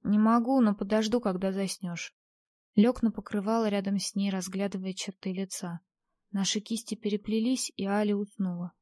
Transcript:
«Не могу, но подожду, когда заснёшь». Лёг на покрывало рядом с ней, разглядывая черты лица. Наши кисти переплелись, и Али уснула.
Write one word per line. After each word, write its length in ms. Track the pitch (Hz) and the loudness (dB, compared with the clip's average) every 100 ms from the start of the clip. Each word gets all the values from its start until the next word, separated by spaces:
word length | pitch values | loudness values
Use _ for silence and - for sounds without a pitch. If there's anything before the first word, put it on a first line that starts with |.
«Не 160 | - 208 | 4 4
могу, 420 | 220 233 233 269 | 6 4 4 4
но 140 | 220 | 4
подожду, 460 | 202 196 214 220 240 | 2 0 0 2 0
когда 320 | 220 180 190 | 0 -2 -2
заснёшь». 640 | 190 190 - 180 170 - _ _ _ _ _ _ - | -2 -4 -4 -8 -8 -10 _ _ _ _ _ _ 4
Лёг 260 | 226 247 | 4 4
на 80 | 226 | -2
покрывало 580 | 220 - 208 196 226 220 | -2 -6 -4 0 0 0
рядом 300 | 202 196 196 | 0 -2 -2
с 160 | - | -2
ней, 160 | 196 196 | -2 -2
разглядывая 640 | 190 185 190 202 190 190 | -2 -6 -4 -4 -4 -6
черты 380 | 185 - - 190 | -8 -10 -8 -8
лица. 480 | 185 190 - 175 170 _ _ _ _ _ | -6 -6 -8 -8 -10 _ _ _ _ _
Наши 300 | 196 190 214 | -2 -2 -2
кисти 340 | 208 226 - | -4 -8 -6
переплелись, 760 | 208 208 208 208 220 226 262 - - | -6 -2 -4 0 0 2 0 -2 -4
и 80 | |
Али 300 | 196 202 214 | -2 0 2
уснула. 580 | 202 208 - 185 175 175 _ | 0 -4 -4 -4 -4 -8 _